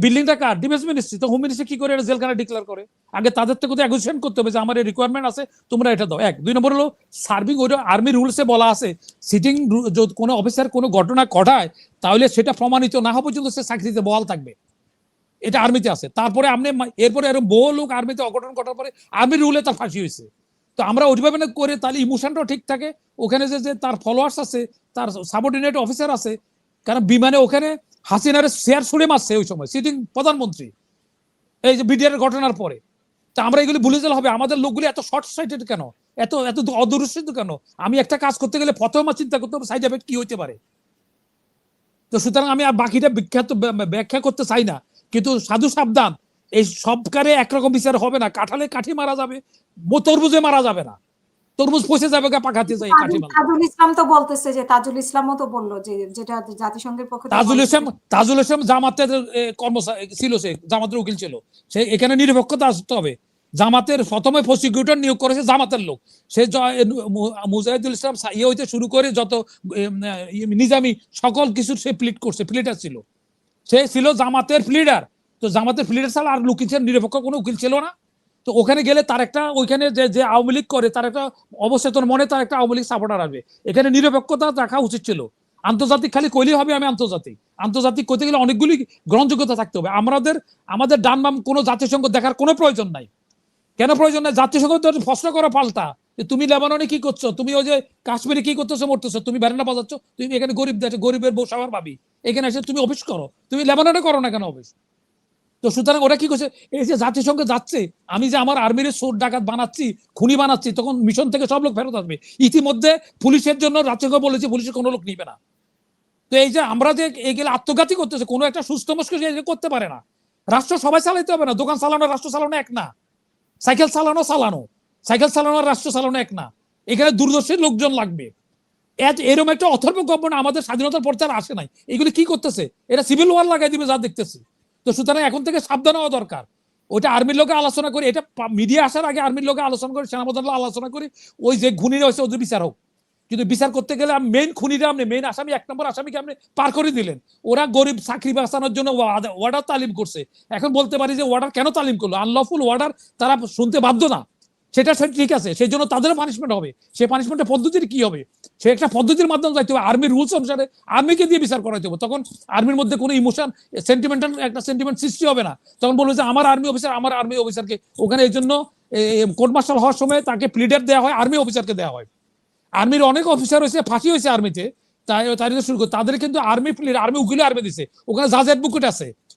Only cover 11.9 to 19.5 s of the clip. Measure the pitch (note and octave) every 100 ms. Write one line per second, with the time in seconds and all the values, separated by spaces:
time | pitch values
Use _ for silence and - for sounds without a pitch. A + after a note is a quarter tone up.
11.9 | _ F#3 A3 B3+ A3+ A3+ - B3 B3+ B3+
12.9 | B3+ A#3 B3 D4 C#4 C4+ C4+ A#3 A#3 G#3+
13.9 | G#3+ G3+ G#3+ G3+ E3 B2+ - _ _ _
14.9 | _ _ _ _ _ A3 A#3 A#3+ B3 G#3+
15.9 | D#3+ C3+ - A3+ A3+ C4+ B3 C#4+ C4 B3
16.9 | - A#3 C4+ C#4 C4 G3+ A3 C#4+ D4 C4+
17.9 | B3 A#3+ B3+ A#3 A#3+ B3+ C4 B3 B3+ C4
18.9 | - _ G3 B3+ D#4 D4